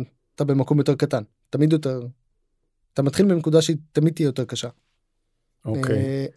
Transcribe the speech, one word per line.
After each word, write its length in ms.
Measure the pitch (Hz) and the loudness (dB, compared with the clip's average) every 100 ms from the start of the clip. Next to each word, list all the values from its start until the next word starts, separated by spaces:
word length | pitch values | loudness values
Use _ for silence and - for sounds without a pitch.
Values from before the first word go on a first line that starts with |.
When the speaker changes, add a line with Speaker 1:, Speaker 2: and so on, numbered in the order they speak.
| 127 _ _ - | -8 _ _ -4
Speaker 1:
אתה 80 | |
במקום 340 | 143 139 131 147 | 0 0 2 2
יותר 160 | 143 143 | 2 0
קטן. 280 | 143 127 107 _ _ | 0 -2 -6 _ _
תמיד 240 | 139 151 | 0 2
יותר. 280 | 160 143 127 120 - _ _ _ _ _ _ _ | 2 0 -6 -8 -16 _ _ _ _ _ _ _
אתה 80 | - | -2
מתחיל 240 | 139 135 196 | 0 2 2
מנקודה 360 | 175 160 160 | 2 2 2
שהיא 160 | 156 156 - | 2 -2 -4
תמיד 220 | - 156 | 0 0
תהיה 120 | 160 147 | 2 -2
יותר 200 | 131 120 | -2 -6
קשה. 240 | 120 120 - _ _ _ _ _ _ _ _ 127 | -8 -10 -14 _ _ _ _ _ _ _ _ -6
Speaker 2:
אוקיי. 300 | 113 131 135 | -4 -2 -2
Speaker 1:
אה, 280 | 135 135 135 | -2 -4 -8